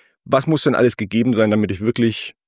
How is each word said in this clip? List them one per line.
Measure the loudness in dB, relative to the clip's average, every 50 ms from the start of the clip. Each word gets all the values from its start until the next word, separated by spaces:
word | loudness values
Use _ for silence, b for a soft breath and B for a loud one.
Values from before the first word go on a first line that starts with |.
| b b b b _
was | 0 0 0 2
muss | 0 0 0 2
denn | 0 2
alles | 2 2 2 0
gegeben | -2 -6 -4 -2 0 0 2 2
sein, | 2 2 2
damit | 2 0 0 -2
ich | -4 -4 -4
wirklich | -2 0 0 0 0 0 -4 -10 -14 -16 _ _